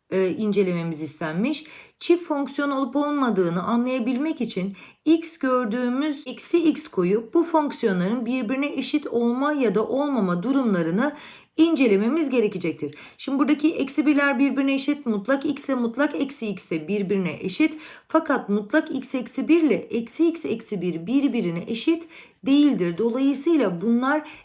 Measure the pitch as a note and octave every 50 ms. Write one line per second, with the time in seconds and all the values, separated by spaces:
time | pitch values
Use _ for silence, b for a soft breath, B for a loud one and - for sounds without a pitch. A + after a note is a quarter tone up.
0 | _ _ - F#3+ F#3+ F#3 - - A3 G#3 G3+ G3+ G3 F3+ F3 E3+ E3 E3 D#3+ D3
1 | D#3+ D3 - - F3 D#3 D#3 F3 A3 C#4 D#4 - B B B B B B B _
2 | - - F4 F4 - - D#4 C#4 C#4+ - - - D4 C#4+ C#4 C4 C4+ - - C#4+
3 | D4 D4 D4 C#4+ C4+ A#3+ G#3+ F#3 F3+ E3+ E3+ F3 F3 - A#3 A#3 A#3+ B3+ B3+ C4
4 | A3 B3+ B3 A#3+ D4 D#4+ D#4 - A#3 - - F#3+ F3+ G3+ G3 B B B B B
5 | _ D4+ E4 D#4+ E4 - - - - C4 B3+ B3+ B3 G#3+ G3+ B3 B3 B3 B3 C4
6 | D4 D#4 C#4+ C#4 - B3+ A#3+ - - - - F4 D#4+ D#4 - - - - - F#3+
7 | F3 F3 G3+ A#3 A3+ - - E4+ D#4+ E4+ - D#4 D4 C#4+ - - - G#3+ F#3+ F3+
8 | F3 G3 A#3 B3+ A#3 A3+ B3+ C4 B3 G3+ C4 C4 C#4+ C#4+ - C4 - - - D4+
9 | - - - A#3 A#3 A#3 A#3+ B3+ C#4 D4 D4+ C#4+ B3+ G#3+ F#3 G#3 A3 - - C4+
10 | D4 D4 C#4 A#3 G3 F#3 F3 F3 F3 B3 C4+ C#4 C4 A3+ G3 F3 E3 D#3+ E3+ G#3
11 | C4 D4 D4 B B B B B B B _ - D#4+ E4+ E4 B3+ C#4 A#3 G3 G3
12 | G#3 A#3 C#4+ E4+ D#4 C4+ - B3 G#3+ G#3 - F3+ F3 E3 D3+ - D3+ C#3+ B B
13 | B B B B - - C#4 C4 C#4 A#3+ D4+ C#4+ - D#4 E4 - C#4 C4+ - -
14 | B3+ D4 D4 C#4 C#4+ C#4+ C4+ A#3 C#4 C#4 A3+ C#4 C4+ C#4 C4+ C4+ - D4 C#4+ -
15 | - A#3+ G#3+ G3+ G3 - C4+ C4+ - D4+ C#4 - - - C4 B3+ A#3+ A#3 A#3 B3+
16 | C#4+ D4 - D#4+ C#4 C#4 - - A3+ G#3+ G3 F3+ - - F3+ D#3+ D#3 D#3+ G3+ G#3
17 | G3+ F3 G#3 G3 F#3 E3 D3+ - - F#3 F3+ - D4+ D#4+ D#4 B B B B B
18 | B _ - D#4+ D#4+ - C#4 A#3 - - G3+ G#3 G#3 G#3 - D#4 D#4 - - C4
19 | - - - C4 A#3 - - - A3+ G#3 D#4+ E4+ D#4+ C#4 G3+ E3+ - - - A#3
20 | A#3 - - - D#4+ E4+ E4 - - - A3 A3+ - - G#3+ F#3 F3 F3+ D#3 E3
21 | E3+ F#3+ B3 C#4+ C#4 C#4 A3 A#3+ F3+ F3 E3 E3+ - - A#3 A3+ - D#4+ E4 E4
22 | - B B B B B B B - - C#4 D4 D4 D4 B3 F3 F3+ F3 E3+ E3+
23 | A3 A#3 A3+ C4 C4+ C#4 C#4+ - - E4+ E4+ D4 A#3+ F#3+ F3 E3+ F#3+ A#3 A#3 A#3+
24 | B3+ C4+ D4 D4+ D4+ B B B